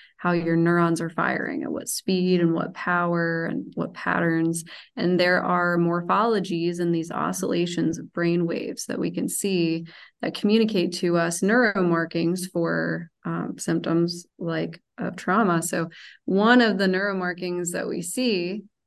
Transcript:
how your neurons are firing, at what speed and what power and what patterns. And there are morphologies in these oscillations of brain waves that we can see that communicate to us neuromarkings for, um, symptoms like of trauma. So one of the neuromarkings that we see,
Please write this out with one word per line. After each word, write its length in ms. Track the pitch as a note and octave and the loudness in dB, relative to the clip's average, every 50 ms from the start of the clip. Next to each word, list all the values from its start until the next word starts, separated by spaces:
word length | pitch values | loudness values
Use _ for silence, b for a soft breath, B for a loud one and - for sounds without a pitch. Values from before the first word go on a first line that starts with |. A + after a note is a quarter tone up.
| B B B B | B B B B
how 160 | - F3 F3 | -2 0 0
your 220 | E3+ E3+ E3+ E3+ | 0 0 2 2
neurons 460 | E3 E3 E3+ E3+ F3 E3+ E3+ E3 D#3+ | 2 4 4 4 4 4 2 2 0
are 80 | E3 E3 | -2 -4
firing, 540 | - - - B2+ - - - - - - - | -4 -2 -2 0 0 -2 -2 -4 -6 -6 -6
at 80 | - | -6
what 180 | D#2+ - - - | -6 -6 -6 -6
speed 520 | - - - - F#3+ F#3 F3+ F#3 F#3 F3 | -8 -6 -2 0 2 2 4 4 4 4
and 120 | F3 E3 E3 | 4 4 2
what 220 | E3 - - - | 2 -2 -4 -6
power 680 | - - F#3 F3+ F3 F3 F3 E3+ E3+ E3+ E3 E3 E3 E3 | -8 -4 -2 0 0 2 2 0 0 0 0 -2 -2 -4
and 280 | - - - - - - | -4 -4 -6 -6 -8 -6
what 220 | - - - - | -6 -6 -6 -6
patterns. 680 | - - F3+ F3 F3 E3+ E3 E3 E3 E3 E3 E3 E3 E3 B B B B B B | -8 -4 -2 0 2 2 2 2 2 2 2 0 -2 -6 B B B B B B
And 240 | B3 F3+ F3 F3+ F3 | -2 0 2 4 4
there 220 | F3+ F3+ F3+ F3 | 4 4 4 2
are 360 | - - F3+ F3 F3 F3 F3 F3 | 2 2 0 2 2 2 2 2
morphologies 1000 | E3+ E3+ E3+ F3 F3 F3 F#3 G3 A3 A#3+ A3+ G3+ F3 - F3 E3 E3 F3 F3 F3 | 2 2 2 0 0 0 0 2 2 2 2 0 0 -2 -2 -2 0 -2 0 0
in 120 | F3 E3+ | 0 0
these 200 | E3+ E3 D#3+ E3+ | 2 0 0 -2
oscillations 840 | - - D3+ E3+ F#3+ - F#3 - - E3+ F3 E3+ F3 E3 E3 E3 E3 - | -4 -4 -2 -2 -2 -2 -2 -2 0 0 0 0 0 0 0 -2 -2 -4
of 160 | - - - | -8 -10 -4
brain 320 | F3+ E3+ E3+ E3+ F3 E3+ | -2 0 2 2 2 2
waves 400 | E3+ - - - - - - - | 0 -2 -4 -6 -8 -8 -8 -8
that 140 | - - - | -6 -4 -4
we 100 | - E3+ | -4 -4
can 180 | E3+ F3 - F3+ | -2 -2 -4 -4
see 600 | - - - G3 F#3+ F3 E3+ E3 E3 E3 E3 E3 B B B B B - | -4 -2 -2 0 0 2 2 2 0 -2 -6 -10 B B B B B -8
that 140 | - A3 G#3 | -6 -6 -4
communicate 580 | - - G#3 G#3+ A3+ A3 A3 A3 F#3 F3 F3+ F3 | 0 2 4 4 4 4 2 2 0 0 0 -2
to 240 | - F#3 F3 E3+ E3+ | -2 0 2 2 2
us 240 | E3 E3+ E3+ - | 2 0 0 0
neuromarkings 1080 | G3 G3 A3+ B3 B3 G#3+ G3 G3 F3+ F3 E3+ E3 E3 D#3+ - E3 E3 E3 F3+ F#3 F3+ F#3 | 0 2 4 4 4 2 2 2 2 2 2 2 0 0 -2 0 0 0 0 -2 -4 -6
for, 580 | - F3 E3 E3 E3 E3 E3 E3 E3 E3+ E3+ - _ _ - | -4 -2 -2 0 0 0 -2 -2 -2 -4 -6 -10 _ _ -8
um, 320 | E3+ E3 E3+ - - - - | -6 -4 -4 -4 -6 -8 -8
symptoms 680 | - - E3 E3 E3 E3+ E3 E3+ E3+ F3 E3+ F3 - _ _ - | -4 -2 -2 -2 0 0 2 2 2 0 -2 -6 -12 _ _ -8
like 420 | F#3 E3+ E3 D#3+ E3 E3+ E3 - _ _ _ - | -6 -4 -4 -2 -4 -6 -8 -12 _ _ _ -8
of 160 | F3 F3 F3 | -8 -8 -8
trauma. 480 | F3+ - - F#3 G#3+ A3+ F#3 E3+ E3 E3 | -6 -2 0 2 2 4 4 2 2 0
So 260 | - - F3 E3 E3+ B B B B B B B | -2 -2 -4 -4 -4 B B B B B B B
one 360 | - F#3 F#3+ G#3 A3+ B3 B3 | 0 2 4 6 6 6 6
of 160 | A#3 A3 G3 F#3+ | 6 4 2 2
the 100 | G3 F#3+ | 2 2
neuromarkings 840 | F#3 F#3+ G3+ G3+ G3 F#3+ F3+ F3+ F3 F3+ F#3 F3+ F3+ F3+ F3 F3 | 2 0 0 -2 -2 -2 -4 -4 -6 -6 -6 -6 -4 -4 -4 -4
that 160 | F3 F3 - - | -4 -6 -6 -4
we 160 | - - E3+ | -6 -6 -6
see, 600 | - - B3+ B3+ A#3+ G#3 F3+ F3 F3 G3 G#3+ G3 - _ _ _ | -6 -4 -2 0 0 0 0 -2 -4 -6 -8 -10 -14 _ _ _